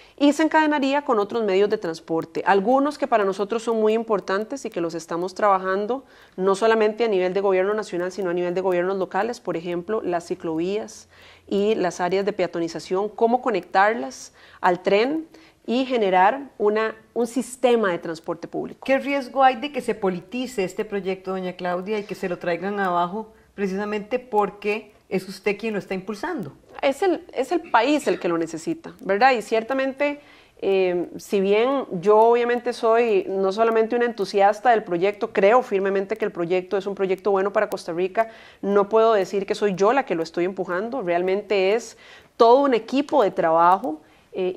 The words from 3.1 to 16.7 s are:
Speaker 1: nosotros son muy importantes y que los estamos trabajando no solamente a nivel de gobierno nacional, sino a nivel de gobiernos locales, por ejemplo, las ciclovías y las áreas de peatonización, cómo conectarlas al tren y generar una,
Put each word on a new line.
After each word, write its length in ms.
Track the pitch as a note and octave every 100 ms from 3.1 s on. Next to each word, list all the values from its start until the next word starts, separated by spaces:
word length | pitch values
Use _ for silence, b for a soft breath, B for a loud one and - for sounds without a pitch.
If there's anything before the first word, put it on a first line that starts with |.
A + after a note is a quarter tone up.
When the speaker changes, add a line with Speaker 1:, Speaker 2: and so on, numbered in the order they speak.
| A3+ G3
Speaker 1:
nosotros 380 | F#3+ G3+ A3+
son 180 | A3+ A3+
muy 100 | G#3+
importantes 720 | A3 A3+ G3 F3+ G3 A3 C#4
y 60 | A3+
que 100 | F3+
los 160 | E3+ E3
estamos 400 | - E3+ F#3 F#3+
trabajando 720 | G#3 F#3+ F#3 G3 G#3 C4+ B B B -
no 180 | F#3+ F#3+
solamente 480 | A3+ A3+ G#3+ A3
a 60 | A#3
nivel 240 | F#3+ F#3
de 80 | F#3+
gobierno 320 | G3 F#3 F#3+
nacional, 400 | G#3+ G#3 F3 F3+
sino 160 | G3 F#3
a 40 |
nivel 200 | F3 F3
de 80 | F3+
gobiernos 360 | F#3+ F3 F3+ G3
locales, 440 | F3+ F#3+ A3+ A#3+
por 160 | - E3
ejemplo, 440 | F3 F3 F3 A3
las 260 | F3+ F3 E3+
ciclovías 840 | F3+ E3+ D#3+ F3+ G#3 A3 - - B B B -
y 280 | G3+ G#3 A3
las 240 | F3+ E3
áreas 260 | F3+ F#3+ G3+
de 60 |
peatonización, 800 | G3 E3+ E3+ E3 D#3+ - F#3+ G#3
cómo 320 | - A3+ A#3+
conectarlas 920 | B3+ G3 - F#3+ G#3 A#3 C4 - - B B B
al 200 | F#3 F3+
tren 440 | G3 G3 B3+ D#4+ D#4+ B B B -
y 200 | A#3+ B3+
generar 640 | B3 G3 F#3 G3 C4+ C4+ -
una, 380 | G#3